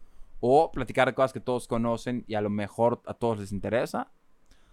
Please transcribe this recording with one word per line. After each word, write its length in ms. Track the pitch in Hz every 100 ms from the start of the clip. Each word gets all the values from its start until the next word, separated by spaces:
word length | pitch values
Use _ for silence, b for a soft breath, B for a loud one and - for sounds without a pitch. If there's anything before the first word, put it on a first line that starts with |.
| - - - -
o 320 | 120 143 165
platicar 360 | 147 113 120 131
de 60 |
cosas 200 | 123 135
que 60 | 113
todos 280 | - 123 -
conocen 560 | 117 117 117 123 120 -
y 80 | 107
a 60 |
lo 80 | 104
mejor 520 | 104 101 - 117 120 -
a 80 |
todos 260 | - 117 110
les 120 | 98
interesa. 600 | 98 98 117 156 - - _ _ _ - - _